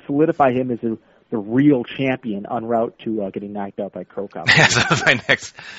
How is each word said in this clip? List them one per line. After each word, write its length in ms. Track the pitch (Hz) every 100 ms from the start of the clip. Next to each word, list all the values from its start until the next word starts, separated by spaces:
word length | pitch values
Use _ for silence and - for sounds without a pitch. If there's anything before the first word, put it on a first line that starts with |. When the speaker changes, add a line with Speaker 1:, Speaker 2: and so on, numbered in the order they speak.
| -
Speaker 1:
solidify 460 | 143 160 156 135
him 180 | 123 127
as 80 | 117
a, 160 | 117 110 _ _ -
the 80 | 117
real 460 | 104 120 147 127
champion 600 | 113 - 135 131 117 98 101
en 160 | 120 113
route 320 | 113 117 -
to, 180 | 117 107
uh, 80 | 98
getting 240 | 104 101
knocked 260 | 104 98 -
out 120 | 98
by 120 | 92
Cro 240 | 90 - 101
Cop. 180 | 87 78
Speaker 2:
<laughs> 80 | 151
Yeah, 100 | 147
so 140 | 120
that's 260 | - 165 165
my 140 | 127 -
next 260 | 131 - - -